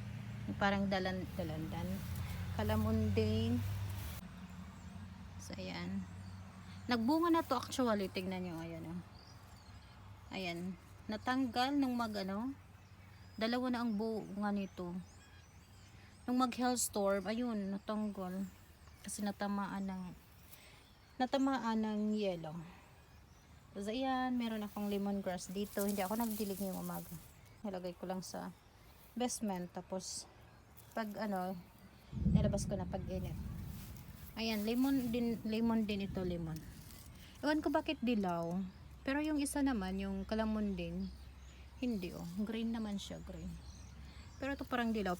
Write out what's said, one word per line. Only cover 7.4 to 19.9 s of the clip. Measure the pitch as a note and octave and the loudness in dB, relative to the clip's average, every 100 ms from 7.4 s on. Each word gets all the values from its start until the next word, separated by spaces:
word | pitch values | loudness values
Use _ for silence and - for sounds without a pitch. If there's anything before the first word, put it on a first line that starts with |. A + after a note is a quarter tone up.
| D#4 | 4
to | |
actually. | B3 - - B3 G#3 F#3 | 0 0 4 4 4 2
Tignan | F#3+ F#3 F#3 F3+ | 0 0 0 -2
nyo. | E3 E3 | -4 -6
Ayan, | E3 E3 | -6 -6
oh. | F3+ - - - - - - - - - - - - - | -6 -8 -14 -18 -18 -18 -18 -16 -16 -16 -16 -16 -16 -10
Ayan. | F#3+ F3+ E3+ F3+ F3+ - - - | -6 -4 -2 -4 -6 -12 -12 -6
Natanggal | G#3+ - B3+ B3+ A#3+ B3+ C#4+ | -4 2 2 4 4 4 6
nung | C4 | 4
mag, | A#3+ A#3 G#3 | 4 0 0
ano, | F#3+ G3 B3+ C#4 - - - - - - - - | -2 0 -2 -4 -10 -20 -20 -20 -18 -18 -12 -2
dalawa | A3+ B3 B3+ | 2 2 2
na | A#3+ A#3+ | 2 2
ang | |
bunga | G3+ A3+ G#3+ E3 G3 G#3 | 2 2 0 -2 0 2
nito. | G3+ F#3+ - F3 F3+ F3 - - - - - - - - - - - - | 2 0 -4 -4 -4 -8 -14 -20 -20 -20 -20 -20 -20 -20 -20 -20 -8 2
Nung | B3 | 4
mag | B3+ | 4
hailstorm, | A#3 B3 A#3+ - G#3+ G3 G3 F#3+ | 4 2 2 2 2 4 4 2
ayun, | A3+ B3 G#3+ G3 | 0 0 0 -2
natanggal. | G3 - G#3+ G#3+ F#3+ F#3 F#3+ F#3+ - - - - - - | -2 -2 -2 -2 -2 -4 -2 -4 -8 -20 -20 -20 -14 -10
Kasi | - | -4
natamaan | G3+ - G3+ G3+ F#3+ F#3+ | -2 0 0 0 0 -2
ng, | G3 | -2